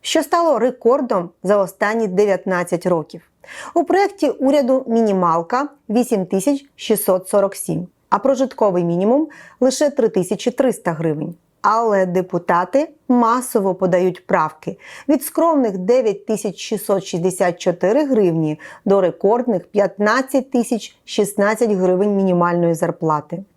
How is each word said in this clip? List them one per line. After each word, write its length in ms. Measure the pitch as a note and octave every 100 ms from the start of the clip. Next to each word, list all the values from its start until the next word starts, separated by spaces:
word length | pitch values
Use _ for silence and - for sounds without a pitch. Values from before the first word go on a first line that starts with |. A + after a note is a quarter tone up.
що 220 | - D#4+
стало 360 | D#4 E4+ E4+ B3
рекордом 720 | B3 B3 A3+ C#4 B3+ G3+ D#3 _
за 140 | F#3 G#3
останні 520 | F#3 - G#3 A3+ G#3+
дев'ятнадцять 800 | F3+ G#3 F#3 F#3+ F#3 F3 E3+ F3+
років. 360 | E3+ D3+ E3 _ _ - - -
У 100 | E4+
проєкті 460 | D4 F4+ G4+ G4+ D4
уряду 540 | - C4 C#4+ B3+ C4 C4
мінімалка 800 | A3+ A3 F#3+ F3 E3 E3+ B3 C#4+ _ -
вісім 360 | G#3+ B3 G#3 F#3
тисяч 400 | F#3+ A#3 C#4 - _
шістсот 520 | - G#3 - F#3 F#3
сорок 280 | G#3 G3 G3
сім, 300 | - D#3+ F3 _ _
а 80 | G3+
прожитковий 680 | C4+ C4 C4 - G#3+ F3
мінімум 440 | E3+ E3+ G3 C4+ D#4 - - _
лише 300 | B3+ B3+ D4
три 180 | C#4+ A3+
тисячі 420 | - F3 G3+ B3+
триста 420 | A#3+ C4 G#3+ -
гривень. 420 | D#3+ D#3+ D3+ E3 E3+ _ _
Але 420 | G3+ A3 A#3 G3+ F#3
депутати 840 | F3 F#3 F3 F3 F3 F3+ C4+ D#4+ _ _
масово 640 | B3 A3+ B3 B3 A3+ F#3+
подають 520 | F#3 F#3 F3+ F#3 F3 -
правки: 520 | F#3 D#3 - - - - - -
від 160 | D4
скромних 540 | - - E4 D#4 A#3 F#3+
дев'ять 480 | F3+ B3 A3 G3 -
тисяч 320 | G#3+ G#3+ F3
шістсот 460 | - G#3+ - F#3+
шістдесят 560 | - F3+ F3+ F3+ F#3 E3+
чотири 440 | G3 F3 F3+ B3
гривні 560 | D4 A#3+ F#3+ E3 D#3 D#3 - -
до 160 | - G3
рекордних 680 | F3+ E3 G3 A#3 B3 F#3+ -
п'ятнадцять 840 | G3+ G3 F#3 G#3 A#3+ C4 C#4 C4
тисяч 460 | B3 A#3 A3+ - _
шістнадцять 640 | - - G3+ - G3+ G#3+ A#3
гривень 460 | G3+ F#3 F#3 G#3 G3+
мінімальної 580 | F#3+ F3 F3 F3 E3+
зарплати. 680 | E3 E3+ E3 D#3+ D3+ - E3+ G3